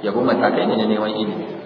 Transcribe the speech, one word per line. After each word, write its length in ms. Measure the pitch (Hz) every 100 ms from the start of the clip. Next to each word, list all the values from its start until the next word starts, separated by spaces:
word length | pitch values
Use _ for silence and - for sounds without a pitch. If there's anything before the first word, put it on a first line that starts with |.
ya 80 | 104
bi 80 | 104
matakai 480 | 127 110 123 - 110
ne 80 | 117
na 80 | 107
neman 260 | 107 107 107
ilimi. 320 | 104 90 85 -